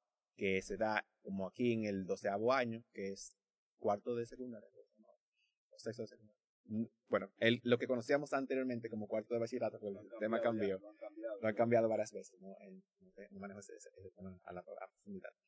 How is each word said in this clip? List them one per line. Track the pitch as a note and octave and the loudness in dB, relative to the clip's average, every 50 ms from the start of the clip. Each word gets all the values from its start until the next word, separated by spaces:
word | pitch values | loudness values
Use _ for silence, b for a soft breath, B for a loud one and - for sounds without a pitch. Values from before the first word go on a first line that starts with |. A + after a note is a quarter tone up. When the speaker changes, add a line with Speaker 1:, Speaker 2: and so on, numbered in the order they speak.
| _ _ _ _ _ _ _ | _ _ _ _ _ _ _
Speaker 1:
que | - G#2 G2 F#2+ F#2 | -2 0 2 2 2
se | - - G2+ | 0 -2 -2
da | F#2+ A2+ A2 G#2+ G#2 - _ _ _ | 0 2 2 2 2 0 _ _ _
como | - G#2 G2 G2 F#2+ | -10 -6 -4 -4 -4
aquí | F2+ - - B2 A#2+ A#2 | -4 -2 0 2 2 2
en | A2+ G#2+ | 2 2
el | G#2 G2+ F#2+ F#2+ | 0 0 -2 -2
doceavo | F2+ G2 - - G2+ G2 G2+ A2 A#2+ C3 | -2 -2 -2 0 0 0 2 4 4 4
año, | C3+ B2 A#2 A2+ A#2 A#2 _ - | 4 2 0 -2 -6 -8 _ -10
que | - G2 G2 | -8 -6 -6
es | G2 - - - - _ _ _ _ _ _ _ _ | -6 -8 -10 -14 -16 _ _ _ _ _ _ _ _
cuarto | - - A2 G2+ G#2 - B2 A#2+ | -2 0 2 2 2 0 -2 -2
de | A#2+ A#2 | -2 -4
secundaria, | A#2+ C3 B2+ B2+ B2+ A#2 G#2 A2+ - - G2+ - _ _ A2+ A2 - - _ _ _ _ _ _ _ _ _ _ _ | -6 -8 -10 -10 -10 -10 -12 -14 -18 -20 -20 -20 _ _ _ -20 -20 -20 _ _ _ _ _ _ _ _ _ _ _
o | - - | -18 -10
sexto | - B2 A2+ B2 A2+ | -6 -6 -6 -6 -8
de | |
secundaria. | G#2 - - G#2+ G#2+ _ _ _ _ _ _ _ | -10 -12 -18 -20 -20 _ _ _ _ _ _ _
Mm, | - G#2+ A2 A2+ - _ _ _ | -4 -4 -2 -4 -4 _ _ _
bueno, | - A2+ G2 G2+ G2 _ | 0 0 0 0 -4 _
el, | - A2+ A2+ A#2+ A#2+ - | 4 6 6 6 6 4
lo | A#2+ B2 | 4 4
que | A#2 C3 | 4 4
conocíamos | A#2 B2+ A#2+ A2+ C#3 C#3+ C#3+ D3+ - D3+ | 2 0 0 2 2 2 2 2 0 -2
anteriormente | C3+ C3+ C3 C3+ C3 C3 B2+ A#2+ A#2 A#2 A2+ | -2 0 0 0 0 0 -2 -2 -4 -4 -6
como | A2+ G#2+ G#2 | -6 -6 -4
cuarto | - A2 A2 G#2+ - A#2+ | -2 -2 -2 -2 0 0
de | A#2 | 0
bachillerato, | A#2 A2+ B2+ A#2+ A#2 G#2+ G#2 G#2 | 0 0 -2 -2 -2 -2 -2 -4
pues, | G#2 G2+ | -6 -6
el | G2 G2 - | -6 -8 -10
Speaker 2:
Lo | - - | -12 -4
han | - | -2
Speaker 1:
tema | G#2+ G#2+ A#2 A2 | 0 2 2 2
Speaker 2:
cambiado | - A#2 A2+ G#2+ G#2 G2 F#2+ F#2+ | 2 2 2 2 2 2 0 -2
ya, | |
Speaker 1:
cambió. | |
Speaker 2:
lo | - - | -4 -10
han | - | -16
cambiado. | - - - - - - A2+ G#2+ - | -14 -14 -12 -10 -8 -6 -6 -4 0
Speaker 1:
Lo | A3 | 0
han | A3 - | 2 6
cambiado | - A#2 A#2 A#2+ A2+ A#2 A2 | 6 6 8 8 8 8 6
varias | A2 G#2 G#2+ - | 4 2 2 0
veces, | G#2 G2 F#2+ - - - | -4 -10 -12 -14 -16 -18
¿no? | F#2+ F#2+ G2 - | -16 -16 -16 -16
En, | - G2 F#2+ - - _ _ _ | -16 -18 -18 -20 -20 _ _ _
no | - F#2 | -20 -20
sé, | _ - - - | _ -20 -18 -16
no | G2+ F#3+ | -12 -12
manejo | G3 G3+ G2+ G#2 | -10 -10 -10 -12
ese, | G2+ - - | -14 -14 -16
ese, | - - - - | -18 -18 -20 -20
ese | - G2 F#2 | -18 -18 -18
tema | - - F#2+ F#2+ F#2 F2 - | -16 -14 -14 -14 -14 -14 -12
a | F2+ F#2 | -12 -10
la, | F2 | -10
a | F2+ - - - F#2+ | -10 -10 -12 -12 -12
profundidad. | F#2+ _ - - G#2 G2 F#2 - - - _ B | -14 _ -16 -16 -14 -12 -12 -12 -14 -16 _ B